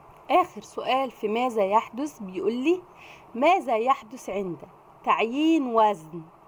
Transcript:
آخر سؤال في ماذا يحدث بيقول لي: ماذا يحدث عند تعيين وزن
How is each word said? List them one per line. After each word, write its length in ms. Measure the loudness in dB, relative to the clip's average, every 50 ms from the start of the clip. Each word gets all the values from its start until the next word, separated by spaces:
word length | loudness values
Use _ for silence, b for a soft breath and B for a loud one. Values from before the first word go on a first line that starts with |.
| -20 -20 -20 -12 -2 2
آخر 320 | 2 2 2 2 -4 -16
سؤال 500 | -18 -14 -12 -8 -4 -2 0 0 -2 -4
في 160 | -6 -6 -4 -2
ماذا 380 | -2 0 -2 0 0 0 2
يحدث 540 | 2 2 2 0 -2 -6 -8 -8 -8 -10 -12
بيقول 340 | -14 -12 -8 -4 -2 -2 -2
لي: 280 | 0 2 0 0 0 -2 -10 -20 B B B B B B B -4
ماذا 420 | 2 2 4 4 2 2 -2 -2 0
يحدث 520 | 2 0 0 0 -4 -14 -18 -16 -12 -8
عند 280 | -6 -6 -6 -6 -8 -10 -14 -18 -20 -20 -20 -20 -20 -6 -2
تعيين 720 | 0 0 0 0 0 0 0 2 2 2 2 0 0 2
وزن 460 | 4 4 4 2 -2 -6 -14 -16 -16 -16 -16 -20 -20 -20